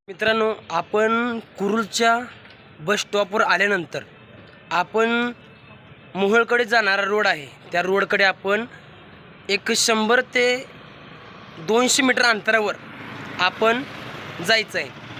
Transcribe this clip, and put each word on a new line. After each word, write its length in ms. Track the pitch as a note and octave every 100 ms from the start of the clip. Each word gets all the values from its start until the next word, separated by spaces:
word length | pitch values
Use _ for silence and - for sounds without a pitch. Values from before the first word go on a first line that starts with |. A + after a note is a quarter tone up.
| -
मित्रांनो, 460 | F3 G#3+ A3 A3 G#3 -
आपण 720 | E3 E3+ G#3+ A3 A#3 A#3+ A3+
कुरुलच्या 800 | - - G3+ A3+ F#3+ - A#3 A#3 A#3+ - - - - -
बस 200 | D#3 G#3
स्टॉपवर 420 | - G3+ G3 G#3+
आल्यानंतर 640 | G3 F#3 G3+ F#3+ D#3+ D3 - - - - - - -
आपण 600 | E3+ E3+ A3 A3+ A#3 A#3+ A#3+ - - - - - - - F#3
मोहोळकडे 500 | G3 A#3 A#3 A#3+ G#3+
जाणारा 360 | A#3 G3+ G3
रोड 260 | G3 G#3+ G3+
आहे, 320 | D#3 C3 - -
त्या 100 | E3+
रोडकडे 420 | F3+ G3 F#3+ G3+
आपण 420 | G3 F#3 F#3+ G#3 A#3+ - - - - - - - -
एक 220 | G3 -
शंभर 500 | A3+ - A3 G#3+ B3
ते 440 | B3 B3 B3 B3+ - - - - - - - - - -
दोनशे 440 | D#3+ A#3 B3 C#4+
मीटर 180 | C4 B3
अंतरावर 540 | A#3+ G#3+ A3 A3 G3+ - - - - - - -
आपण 440 | F3+ - A3 A#3+ C#4+ - - - - - E3+
जायचं 320 | A3 G3+ F3+
आहे. 100 | C3 - -